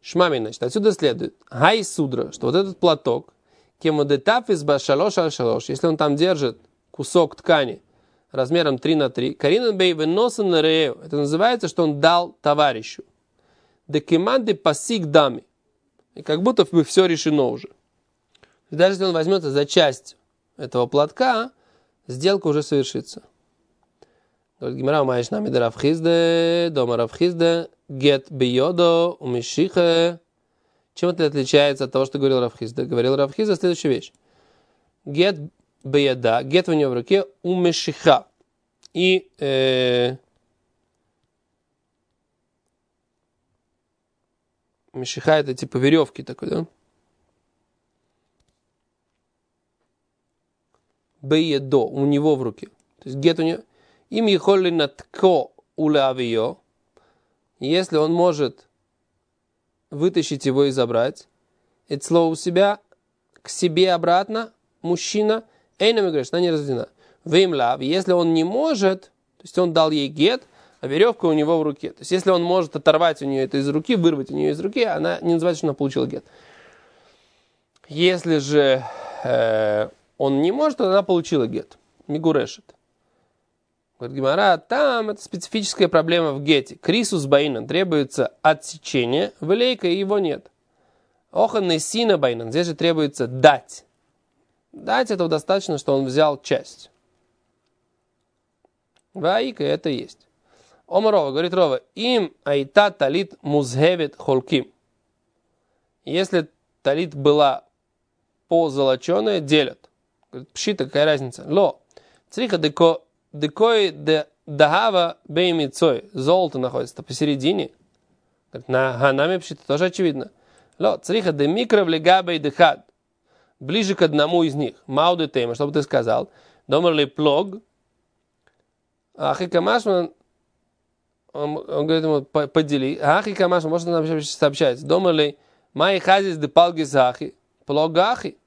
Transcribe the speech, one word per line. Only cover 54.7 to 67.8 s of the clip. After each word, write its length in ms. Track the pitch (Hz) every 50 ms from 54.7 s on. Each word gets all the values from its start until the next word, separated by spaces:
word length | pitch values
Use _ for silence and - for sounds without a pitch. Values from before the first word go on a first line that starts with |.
натко 800 | 170 165 151 139 - - - _ - - - 190 180 151 123 - _ _ _ _ _ -
улавио. 800 | 156 151 151 147 135 135 131 127 127 117 113 110 110 127 180 _ _ _ _ _ _ _ _ _ _ _ _ _ _ _ _ _ _ _ _ _
Если 340 | - 135 160 180 185 175 165
он 160 | 156 151 156
может 560 | 170 170 175 180 165 147 147 123 - _ _ _ _ _ _ _ _ _ _ _ _ _ _ _ _ _ _ _ _ _ _ _ _ _ _ _
вытащить 560 | - 143 156 185 185 175 156 - 151 135 -
его 200 | 139 131 139 143
и 60 | 139
забрать, 580 | 131 131 123 117 120 113 117 135 165 - - _ _ _ _ _ _ _ _ _ _ _ _ _
это 180 | 151 139 -
слово 240 | - 165 170 170 160
у 60 | 165
себя, 440 | 156 - 180 175 180 196 202 208 208 _ _ _ _ _ _ _ _ _ _ _ _
к 60 | _ -
себе 460 | - - - 175 156 165 185 185 180
обратно, 580 | 170 165 170 170 180 202 220 220 226 226 220 _ _ _ _ _ _
мужчина, 640 | - 170 175 175 - - - 208 214 214 220 226 220 _ _ _ _ _ _ _
эйнами 280 | 185 220 233 220 202 185
говоришь, 200 | 160 147 127 - -
она 80 | 170
не 100 | 180 175
разведена. 380 | 165 156 147 139 131 120 - - _ _ _ _ _ _ _
Вейм 300 | 165 151 175 190 185 170
лав, 260 | 139 123 117 127
если 320 | 143